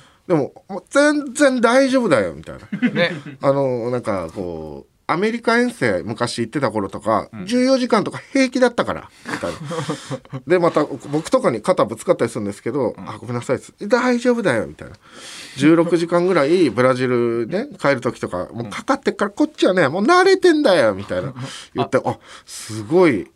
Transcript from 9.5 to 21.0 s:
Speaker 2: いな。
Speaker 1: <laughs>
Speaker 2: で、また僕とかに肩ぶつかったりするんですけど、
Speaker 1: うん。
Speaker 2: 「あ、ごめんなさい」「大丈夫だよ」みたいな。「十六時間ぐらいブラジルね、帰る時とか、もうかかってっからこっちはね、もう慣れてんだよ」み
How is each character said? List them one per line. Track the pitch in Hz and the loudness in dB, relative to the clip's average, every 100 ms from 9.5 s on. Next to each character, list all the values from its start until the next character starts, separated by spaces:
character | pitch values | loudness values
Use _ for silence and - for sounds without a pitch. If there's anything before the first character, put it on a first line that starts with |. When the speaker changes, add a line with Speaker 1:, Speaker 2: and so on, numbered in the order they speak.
Speaker 2:
い | |
な。 | 82 147 165 147 151 - 135 - 131 - | -8 -8 -6 -6 -8 -8 -12 -10 -14 0
Speaker 1:
<laughs> | |
Speaker 2:
で、 | 180 | 2
ま | 170 | 2
た | 160 147 139 - | 0 -2 -6 -4
僕 | 147 - | -4 0
と | 262 | 2
か | 190 | 2
に | 113 | 0
肩 | 190 175 | 0 0
ぶ | 120 110 | 0 -2
つ | |
か | - | -2
っ | 170 | 0
た | |
り | 117 | 0
す | - | -2
る | |
ん | |
で | 101 | -6
す | 101 | -6
け | 120 | -6
ど、 | 139 110 - | -2 -2 -4
Speaker 1:
う | |
ん。 | 90 | -12
Speaker 2:
「あ、 | 104 | -12
ご | 110 | -8
め | |
ん | |
な | 120 | -8
さ | 117 | -4
い」 | 113 - _ 208 | -4 -6 _ 0
「大 | 240 254 240 | 2 2 2
丈 | 247 | 2
夫 | 240 | 2
だ | 190 | 0
よ」 | 113 76 | 0 -2
み | |
た | - 131 | -10 -18
い | |
な。 | - - - - - - 131 | -18 -20 -20 -18 -18 -16 2
「十 | 147 | 6
六 | 165 170 175 | 6 4 0
時 | 170 | 2
間 | 175 180 | 2 2
ぐ | |
ら | 175 | 2
い | 139 185 151 | 4 4 4
ブ | 104 | 4
ラ | 127 | 2
ジ | 127 127 | 4 2
ル | 123 120 117 113 | 2 0 -2 -2
ね、 | 180 285 202 | -4 -6 -2
帰 | 185 123 | 0 0
る | |
時 | 123 - | -2 -4
と | - | -6
か、 | 90 87 | -6 -8
も | 101 | -10
う | 117 | -10
か | 95 | -8
か | - | -4
っ | - | -2
て | 214 | -2
っ | |
か | - | -2
ら | 202 | -6
こ | - | -2
っ | 302 | -2
ち | - 320 | 2 2
は | |
ね、 | 185 139 | 4 2
も | 175 | 2
う | |
慣 | 226 359 | 4 4
れ | 381 381 | 6 6
て | 359 | 4
ん | 302 | 4
だ | 294 170 | 4 4
よ」 | 113 | 4
み | 95 | 0